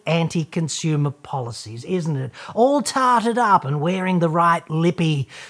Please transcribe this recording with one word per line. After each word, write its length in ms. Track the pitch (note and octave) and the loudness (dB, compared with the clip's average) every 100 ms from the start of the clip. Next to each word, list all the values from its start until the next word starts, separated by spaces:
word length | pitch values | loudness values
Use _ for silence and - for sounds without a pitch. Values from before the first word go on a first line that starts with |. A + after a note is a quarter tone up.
| - | -2
anti-consumer 1040 | E3 E3 F3 D3+ F3 D#3+ - D#3+ D3+ D3 | 0 0 -2 -4 -4 -4 -4 -2 0 0
policies, 760 | - - C#3 A#2 A2+ G#2+ A2+ - | -4 -10 -8 -8 -10 -14 -12 -4
isn't 300 | F#3 D#3+ C#3 | -4 -2 -4
it? 160 | C3 - - | -6 -12 -6
All 300 | G#3 C4 C#4+ | 2 4 4
tarted 560 | - C4+ B3+ A#3+ A3+ A#3 | 0 0 4 4 2 0
up 260 | A3 F#3 C3+ | 4 4 2
and 160 | D3 | -2
wearing 380 | E3 F#3+ F#3 F3+ | -2 -2 0 2
the 100 | E3 | 2
right 400 | E3+ E3+ E3+ - | 2 2 2 -2
lippy 580 | D#3 E3+ F3 D#3+ D3 - - | 0 0 2 0 0 -4 -10